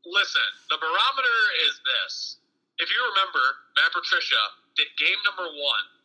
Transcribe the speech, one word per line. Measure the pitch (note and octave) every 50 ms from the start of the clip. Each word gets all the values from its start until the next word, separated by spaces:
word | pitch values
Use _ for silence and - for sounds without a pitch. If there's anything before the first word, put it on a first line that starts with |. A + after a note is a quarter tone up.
| _ E4+
listen, | F3+ G3+ G3 - - - - - - - _ -
the | D#3 -
barometer | - - E3 G3 A3+ - C4+ C4+ C4 B4 A#4 A#4 A#4+ - - B4 A#4+ -
is | - - -
this. | - - - - - - - - - - _ _ _ _ _ _ _ _ -
If | E3 E3+
you | G3+ A#3 B3+ A3+
remember, | G3 F#3+ F#3+ F#3+ - C#3+ C3 C3+ C3+ - _ _ _
Matt | C#3 D#3 -
Patricia | - F3 - - - - - - C3+ A2+ G#2+ G2+ - _ _ _ _ -
did | D#3 - -
game | - D3 E3+ F#3+ F#3+ - G3+
number | - F3+ F3+ E3
one | D3+ D3 C#3+ C#3 A#2+ A2 - - _ _